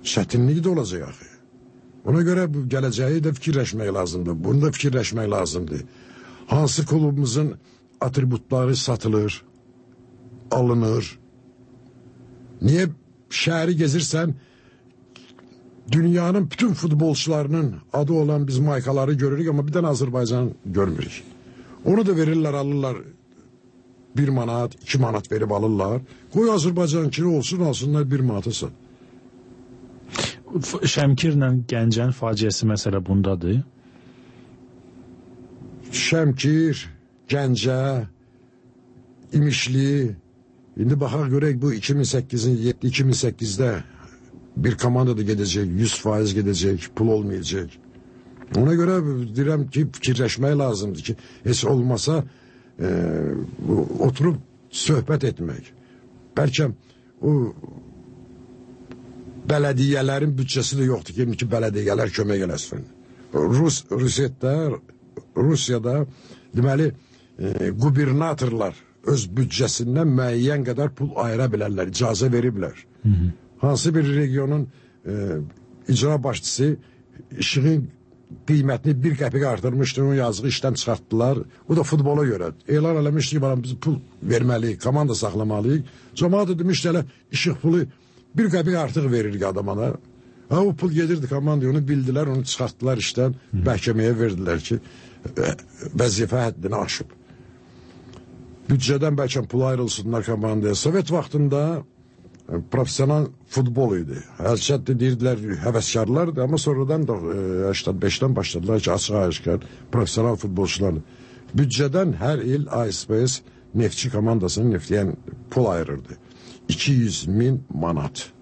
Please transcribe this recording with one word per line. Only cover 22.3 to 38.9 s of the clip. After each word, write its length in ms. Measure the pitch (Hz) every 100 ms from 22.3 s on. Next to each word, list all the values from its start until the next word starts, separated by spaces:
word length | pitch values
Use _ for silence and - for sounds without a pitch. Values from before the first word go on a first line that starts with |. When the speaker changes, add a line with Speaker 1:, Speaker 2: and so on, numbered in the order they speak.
| 160 156 139
Speaker 1:
alırlar 400 | 139 143 135 113 - - _ - - - - - - - - 120
bir 120 | 139
manat, 460 | 135 117 120 120 -
iki 160 | - 139
manat 340 | 123 110 -
verib 200 | 107 107
alırlar. 500 | 101 110 107 95 120 127 - -
Qoy 160 | 185 226
Azərbaycankini 880 | 214 156 175 170 165 151 131 175 160
olsun, 220 | - 180
alsınlar 520 | 165 113 135 147 139
bir 80 | 139
manata 320 | 131 104 98
sat. 220 | 107 - - - - - - - - - - - - - - - - - - -
Speaker 2:
F-, 300 | 185 127 185
Şəmkirlə 640 | 151 - 143 135 165 147 131 127
Gəncənin 480 | 117 120 113 110 123
faciəsi 540 | 127 113 104 110 98 113
məsələ 320 | 104 - 98 87
bundadır. 540 | 98 95 92 87 117 135 - - - - - - - - - - - - - - - - - - - - - - -
Speaker 1:
Şəmkir, 840 | - 165 156 131 139 156 160 143 - - _ _ -
Gəncə, 460 | 143 135 120 110 127 135 131 107 _ _ _ _ _ - - _